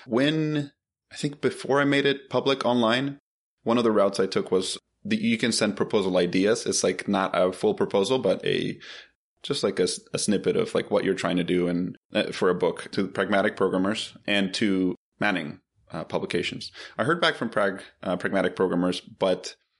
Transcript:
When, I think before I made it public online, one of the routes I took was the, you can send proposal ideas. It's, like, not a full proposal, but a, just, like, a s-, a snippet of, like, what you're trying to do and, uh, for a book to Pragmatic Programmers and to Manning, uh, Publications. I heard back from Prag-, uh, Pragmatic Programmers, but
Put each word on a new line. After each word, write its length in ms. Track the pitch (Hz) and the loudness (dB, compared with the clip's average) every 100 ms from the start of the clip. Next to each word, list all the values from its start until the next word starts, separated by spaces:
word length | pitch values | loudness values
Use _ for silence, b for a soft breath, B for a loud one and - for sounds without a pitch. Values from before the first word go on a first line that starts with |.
| 127 | -4
When, 680 | 117 143 160 151 147 143 _ _ _ _ | 0 2 0 -2 -4 -6 _ _ _ _
I 40 | - | -8
think 240 | 147 143 | -8 -2
before 400 | 127 - - 139 | -4 -2 0 2
I 60 | 143 | 4
made 200 | 139 139 | 4 2
it 240 | 139 - | 0 -2
public 360 | 127 135 135 120 | -2 0 0 2
online, 540 | 123 110 123 139 139 _ _ _ _ | 2 2 2 -2 -8 _ _ _ _
one 140 | - 120 | 0 2
of 80 | 117 | 4
the 60 | |
routes 280 | 104 98 98 | 4 2 2
I 60 | 95 | 0
took 260 | 104 - | 0 0
was 260 | 95 92 - _ _ 101 | 0 0 -8 _ _ -4
the, 100 | 110 | 0
you 220 | 113 113 | 0 0
can 160 | 120 | 0
send 240 | 107 107 101 | 2 0 0
proposal 400 | 98 107 95 90 | 0 2 2 2
ideas. 480 | 87 92 101 120 - | 2 2 2 2 0
It's, 180 | - | 0
like, 240 | 98 92 - | 0 -2 -2
not 240 | 95 95 | 0 0
a 200 | 87 92 | 2 0
full 200 | - 107 | 2 0
proposal, 460 | 98 98 101 98 131 | 0 0 2 2 2
but 260 | 98 - 95 | 2 0 0
a, 340 | 90 98 - B B B _ _ _ | -2 -2 -8 B B B _ _ _
just, 200 | - 139 | -6 -2
like, 160 | 104 98 | -2 0
a 40 | |
s-, 160 | 110 - - | 0 -2 -8
a 40 | - | -4
snippet 400 | - 95 90 92 | 0 0 2 0
of, 180 | 90 87 | 0 -2
like, 160 | - | 0
what 140 | 101 92 | 0 2
you're 80 | |
trying 240 | 92 87 87 | 0 0 0
to 60 | |
do 260 | 87 90 87 | 2 2 2
and, 280 | 87 90 - _ | 0 -4 -8 _
uh, 180 | 107 - | -2 -2
for 180 | - 95 | 0 2
a 60 | 90 | 2
book 340 | 87 - - | 0 -2 -6
to 160 | - 92 | -4 -4
Pragmatic 480 | 98 95 101 104 - | -2 0 2 2 2
Programmers 640 | 95 92 95 110 - - - | 0 2 0 -2 -8 -10 -2
and 280 | 101 95 - | 0 0 0
to 400 | 107 95 92 - _ - | 0 2 0 -2 _ -4
Manning, 400 | 104 90 76 - _ _ _ | -2 -2 -6 -14 _ _ _
uh, 140 | 80 82 | -12 -6
Publications. 640 | 87 95 85 - - - B B - | -6 -2 -2 -4 -8 -14 B B -4
I 60 | |
heard 180 | 120 170 | -2 2
back 140 | 165 151 | 0 0
from 140 | 113 | -4
Prag-, 340 | 107 98 95 - _ | 0 0 -2 -14 _
uh, 140 | 95 90 | -6 -4
Pragmatic 400 | 98 98 92 - | 0 0 0 0
Programmers, 460 | 90 87 90 90 | 0 2 0 -2
but 540 | - - 95 92 - - _ | -8 -2 0 0 -4 -16 _